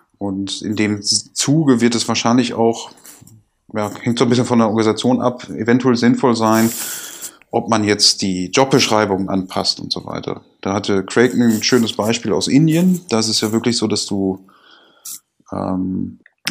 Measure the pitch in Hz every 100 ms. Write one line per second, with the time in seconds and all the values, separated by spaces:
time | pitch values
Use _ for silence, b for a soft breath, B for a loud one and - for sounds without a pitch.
0 | b - 101 98 98 - - 107 107 104
1 | 101 - - - - 151 143 120 117 117
2 | - 113 117 123 117 104 117 113 - -
3 | B B B 110 _ _ _ 107 107 -
4 | 127 117 123 120 120 120 113 110 110 107
5 | 123 127 120 120 - 71 110 127 127 117
6 | 120 127 135 110 110 110 113 - B B
7 | B B B B _ 113 113 113 104 104
8 | - - 101 92 90 - 131 135 113 107
9 | 104 95 95 95 92 101 92 - - -
10 | - - - - _ _ - 98 101 101
11 | 95 - 123 120 120 110 - 127 113 -
12 | 104 117 110 90 - 139 160 156 185 175
13 | - - 110 107 110 113 117 117 107 107
14 | - 101 95 95 - B B B B B
15 | B B _ _ - 98 95 92 92 92
16 | 95 92 _ _ -